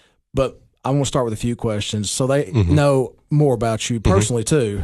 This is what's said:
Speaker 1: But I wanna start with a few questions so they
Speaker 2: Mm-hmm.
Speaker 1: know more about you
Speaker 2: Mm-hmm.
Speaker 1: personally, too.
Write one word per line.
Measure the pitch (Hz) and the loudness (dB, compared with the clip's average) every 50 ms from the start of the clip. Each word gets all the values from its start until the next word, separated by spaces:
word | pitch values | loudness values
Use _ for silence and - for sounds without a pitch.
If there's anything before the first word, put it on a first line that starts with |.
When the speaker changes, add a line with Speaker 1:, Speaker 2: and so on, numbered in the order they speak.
| _ _ _ _ _ _ | _ _ _ _ _ _
Speaker 1:
But | - 131 131 117 - - _ _ _ _ - | -2 -2 -2 -2 -4 -10 _ _ _ _ -4
I | 123 | -2
wanna | 139 143 135 | -2 0 -2
start | - - 139 123 | 0 -2 -2 -2
with | 113 107 | -2 -4
a | - | -4
few | - 120 117 | -4 -4 -4
questions | - - 113 104 104 - - - 107 101 - | -2 -4 -4 -4 -4 -4 -4 -4 -4 -4 -4
so | - - 135 | -2 -2 0
they | 131 139 143 139 | 0 0 0 -2
Speaker 2:
Mm-hmm. | 95 147 113 92 85 147 | 0 0 0 2 4 4
Speaker 1:
know | 147 143 143 135 131 123 - - _ _ _ | 4 4 4 2 2 0 -2 -8 _ _ _
more | 151 147 151 139 123 | 0 2 2 2 2
about | 107 117 113 110 107 - - | 0 0 -2 -2 -2 -4 -4
you | 120 107 | -4 0
Speaker 2:
Mm-hmm. | - 107 | 2 4
Speaker 1:
personally, | 95 101 107 120 123 117 110 | 4 4 2 2 -2 -2 0
too. | - 160 147 117 104 101 98 | 2 2 2 2 0 -2 -4